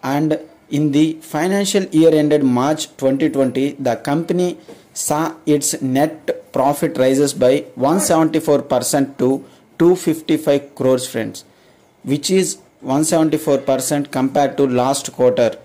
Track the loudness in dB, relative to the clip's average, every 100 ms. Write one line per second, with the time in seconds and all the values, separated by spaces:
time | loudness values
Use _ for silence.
0 | -4 -2 0 -2 -6 -20 _ -2 0 2
1 | 0 -2 -8 -4 -2 0 0 -2 0 4
2 | 4 6 4 2 2 2 0 -2 -6 -2
3 | -2 0 0 2 0 0 -2 -2 -4 -2
4 | -2 -4 -2 -2 -2 -4 -16 -20 _ -10
5 | -4 -2 -2 -6 0 0 0 -4 -2 0
6 | 0 -2 -8 -8 -6 -2 0 0 -4 0
7 | 2 2 0 2 2 2 -2 -4 0 0
8 | 2 2 2 0 0 0 0 -2 0 -2
9 | -2 -2 -2 -2 -6 -20 _ _ 2 4
10 | 0 -4 -2 -2 2 0 -2 -4 0 0
11 | -2 -6 -8 -10 -18 _ _ _ _ _
12 | -4 -4 0 0 0 -6 -16 _ -4 0
13 | 2 2 2 0 0 -2 0 -2 0 -4
14 | -4 -2 -2 0 0 0 0 2 0 -2
15 | -6 0 2 4 0 -2